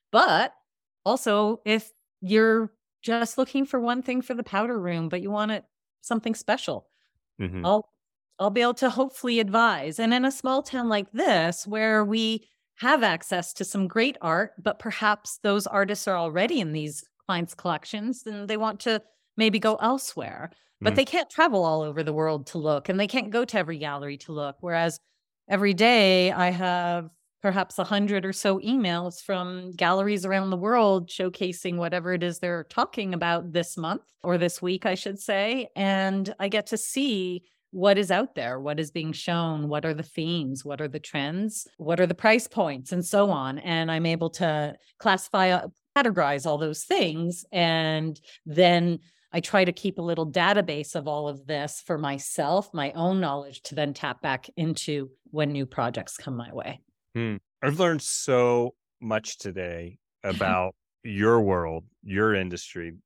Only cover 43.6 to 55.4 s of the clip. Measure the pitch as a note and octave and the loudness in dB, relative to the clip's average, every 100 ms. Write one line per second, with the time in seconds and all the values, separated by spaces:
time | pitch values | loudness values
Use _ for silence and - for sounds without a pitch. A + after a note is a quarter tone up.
43.6 | F3 E3 E3 D#3+ E3+ E3+ E3 - F3 D3+ | -2 -2 0 0 0 0 -2 0 0 0
44.6 | D3 - _ _ A3 F#3+ - G3+ F#3 F3+ | -2 -8 _ _ 2 2 2 2 4 2
45.6 | - - _ C#4 A#3+ F3+ C#3+ C#3+ D#3+ D3 | -2 -14 _ 2 4 4 2 0 0 -2
46.6 | D#3 D#3 - F#4 F3 D#3 E3+ F3 - F#3 | -2 -4 -4 0 0 0 -4 -6 -6 0
47.6 | E3 E3 D#3+ D#3 D#3+ D3+ - - D#3+ D3+ | 2 2 0 0 -2 -6 -16 -18 -4 4
48.6 | F3+ F3 F3 E3+ - _ _ F3 - G3+ | 6 6 4 0 -6 _ _ -6 2 4
49.6 | F3+ F3 G3 F#3+ E3+ E3 D#3 D3+ F3 G#3 | 4 0 -6 -4 -4 -2 -2 2 4 4
50.6 | E3+ D3+ D3 E3 C#3+ D3 D3 C#3 C3+ D3 | 2 -4 -6 -6 -4 -4 -4 -6 -6 -4
51.6 | D3+ - - D#3 D3 C#3 - - D3 F#3 | -4 -8 -6 -4 -2 -4 -6 -4 0 0
52.6 | - D#3+ C#3+ E3 F3 F#3+ D#3+ C#3+ C#3 C3 | 0 -4 -4 -2 0 0 0 -4 -8 -16
53.6 | - D3 D3 C3+ C#3+ B2+ D3 C3 - - | -10 -4 -2 -2 -6 -4 -4 -4 -6 -4
54.6 | D#3+ D#3+ - D3 C3 _ _ D3+ | -4 -4 -4 -6 -6 _ _ -2